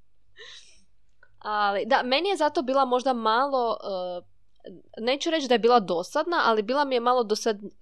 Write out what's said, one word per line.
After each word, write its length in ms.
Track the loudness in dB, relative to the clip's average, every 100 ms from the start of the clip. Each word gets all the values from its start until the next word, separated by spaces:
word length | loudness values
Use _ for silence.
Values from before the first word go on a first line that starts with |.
| -20 -20 -20 -20 -20 -20 -20 -20 -20 -20 -20 -20 -20 -16
Ali, 460 | -6 -2 0 -2 2
da, 180 | 0
meni 260 | 2 0 0
je 80 | 0
zato 240 | 2 0
bila 240 | 0 2 2
možda 280 | 2 0
malo, 640 | 0 2 2 2 0 0 -4
e, 440 | -6 -6 -6 -8 -12 -20 -20 -20 -18 -18 -20 -6
neću 300 | -4 -2 -2
reći 180 | -2 2
da 80 | 2
je 40 |
bila 200 | 6 4
dosadna, 640 | 2 -4 -2 -4 -2 0
ali 200 | 2 2
bila 220 | 0 -2 0
mi 100 | 0
je 40 |
malo 240 | 2 0
dosad-, 360 | 0 -2 -2 -4 -10 -14